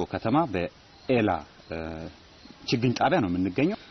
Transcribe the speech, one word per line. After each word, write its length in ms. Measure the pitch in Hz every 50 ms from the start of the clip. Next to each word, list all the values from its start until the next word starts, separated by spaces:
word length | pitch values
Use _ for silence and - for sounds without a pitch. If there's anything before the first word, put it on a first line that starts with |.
| 90 -
ከተማ 280 | - 92 - 113 117 151 170 143
በኤላ፣ 840 | - - 87 - - - - - - - - - 131 120 110 101 90 78 73 - - - - -
እ፣ 100 | 82 82 80 80 82 80 82 85 - - - - - - - - - - -
ችግኝ 260 | - - 123 113 131 117
ጣቢያ 240 | - - 135 160 180
ነው 100 | 117 90
የምንገኘው። 500 | 87 90 92 95 90 - 139 175 214 - - -